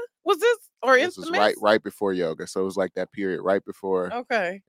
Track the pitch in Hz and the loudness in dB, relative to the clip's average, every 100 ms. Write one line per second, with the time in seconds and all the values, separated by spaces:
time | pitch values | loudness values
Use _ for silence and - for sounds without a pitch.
0 | 480 _ - 349 453 453 _ _ 247 254 | -4 _ -2 2 2 0 _ _ 4 4
1 | 359 - 330 - 104 - 104 110 101 - | 4 -4 -2 2 2 2 4 2 0 -4
2 | 101 90 80 82 90 95 95 95 92 92 | -2 0 -2 -4 -6 -4 -2 -2 -2 -4
3 | 92 101 95 87 90 98 - - 98 92 | -8 -4 -4 -2 0 0 -2 -8 -2 -2
4 | 90 240 254 233 175 196 | -2 -6 -4 -2 -2 -8